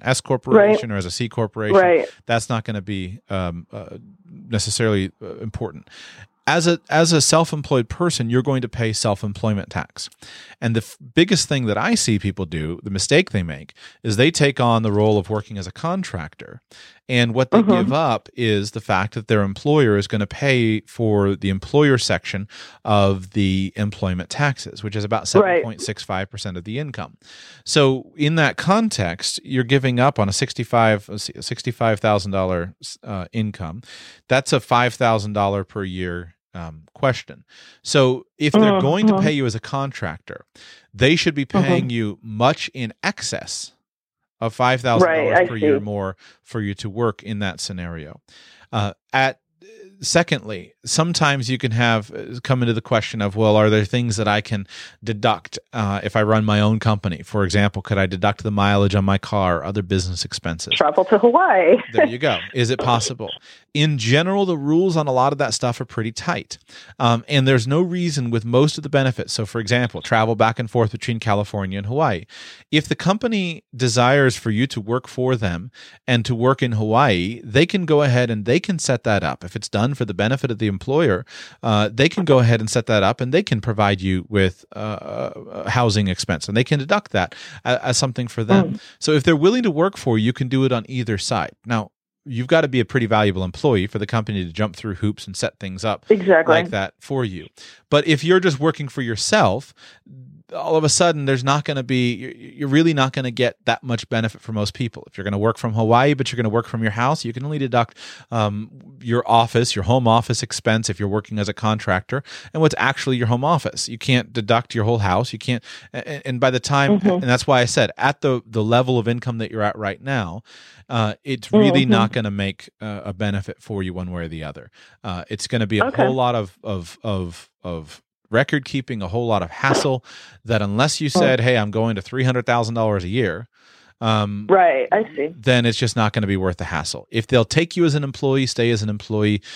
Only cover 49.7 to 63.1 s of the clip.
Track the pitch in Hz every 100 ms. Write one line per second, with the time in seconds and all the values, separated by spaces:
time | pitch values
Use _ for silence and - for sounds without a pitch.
49.7 | - - - - 165 - 147 107 98 87
50.7 | _ 127 - 165 165 151 139 120 131 127
51.7 | 110 120 113 104 104 107 120 - 127 120
52.7 | 113 - 117 - 113 104 101 110 107 107
53.7 | 107 104 123 120 104 107 104 - 107 95
54.7 | - - - 107 104 117 101 - - -
55.7 | 123 104 98 107 113 107 110 107 104 104
56.7 | 110 117 104 101 85 - 107 95 101 101
57.7 | 98 - 98 95 92 101 101 110 101 101
58.7 | 101 101 101 98 98 - 104 92 85 76
59.7 | 101 90 95 90 90 - - 90 82 -
60.7 | - 151 151 185 202 240 277 370 196 170
61.7 | 247 - 113 302 123 147 95 - 127 117
62.7 | 127 127 120 -